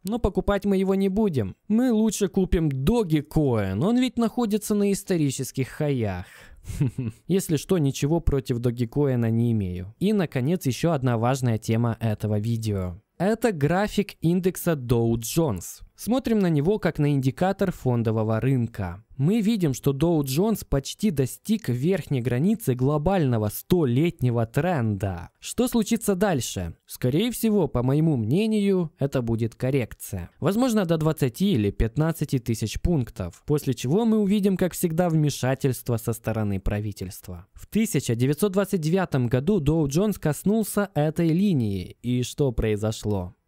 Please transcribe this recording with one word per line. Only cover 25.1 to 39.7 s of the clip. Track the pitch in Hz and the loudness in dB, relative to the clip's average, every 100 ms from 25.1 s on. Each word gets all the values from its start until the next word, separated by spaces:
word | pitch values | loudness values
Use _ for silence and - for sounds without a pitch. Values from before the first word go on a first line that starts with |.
| 87 - _ | -6 -12 _
Что | - - 247 | -10 -2 0
случится | 233 208 226 - 185 | 0 0 -2 0 0
дальше? | 208 147 - - 85 - _ | 2 0 -2 -6 -8 -10 _
Скорее | - 127 147 233 | -4 0 0 0
всего, | 226 226 208 151 | 0 0 2 2
по | 123 | 0
моему | 127 147 160 135 | 2 2 2 2
мнению, | 107 165 220 214 202 190 170 _ | 0 2 2 2 2 2 -2 _
это | 139 135 | -2 -2
будет | 117 113 113 - | -2 -2 -2 -4
коррекция. | 127 139 110 - - 95 85 _ | -2 0 -2 -10 -10 -10 -10 _
Возможно, | 156 202 262 214 175 | -2 2 2 2 2
до | 165 | 2
двадцати | 156 151 131 - 202 | 2 2 -2 0 0
или | 147 101 | 2 0
пятнадцати | - 113 143 160 165 151 135 | 0 -2 0 -2 -2 -2 -2
тысяч | - 113 107 - | -2 -4 -4 -4
пунктов, | - 170 117 - 90 - - | 0 0 -2 -6 -10 -10 -4
после | 147 - | -2 -2
чего | 123 123 185 233 | -4 0 0 2
мы | 220 | 2
увидим, | 202 208 196 185 | 2 2 2 0
как | 180 | -2
всегда, | - 180 160 180 | 0 -2 0 2
вмешательство | 160 151 - 127 135 139 117 - 117 | 2 2 0 -2 0 0 -2 -2 -2
со | - | -2
стороны | 113 - 110 104 95 | -4 -4 -2 -2 -2
правительства. | - 104 107 - 92 - - 90 95 | -2 -4 -6 -8 -12 -12 -14 -16 -16
В | - - | -20 -4
тысяча | 208 220 143 - 117 | -2 0 0 0 0
девятьсот | 127 151 208 | 0 2 0
двадцать | 185 196 196 | 0 0 -2
девятом | 156 185 175 139 120 | 0 0 0 0 0
году | 127 147 208 | 0 0 0
Dow | 139 | 2